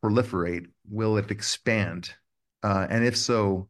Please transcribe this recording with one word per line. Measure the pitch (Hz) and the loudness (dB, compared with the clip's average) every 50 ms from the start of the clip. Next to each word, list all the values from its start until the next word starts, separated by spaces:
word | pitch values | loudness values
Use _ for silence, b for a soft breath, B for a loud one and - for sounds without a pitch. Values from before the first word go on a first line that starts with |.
proliferate? | - 107 107 123 117 104 98 92 85 87 85 87 85 - _ _ _ 98 | 2 4 4 4 2 2 -2 -2 -2 -2 -4 -6 -8 -12 _ _ _ -10
Will | 104 107 110 107 107 107 | -6 -2 0 2 2 2
it | 98 - | 0 -2
expand? | 104 104 - - - - _ 120 113 110 98 85 82 87 90 - - _ _ _ _ _ _ _ _ _ | -6 -6 -4 -4 -4 -2 _ 0 2 2 0 -2 -4 -8 -12 -14 -18 _ _ _ _ _ _ _ _ _
Uh, | - 104 98 98 95 - | -2 0 2 2 0 0
and | 101 117 117 | 0 2 2
if | 120 120 | 2 2
so | - - - 123 113 104 98 98 95 95 - | 0 0 0 2 2 2 2 0 -2 -4 -10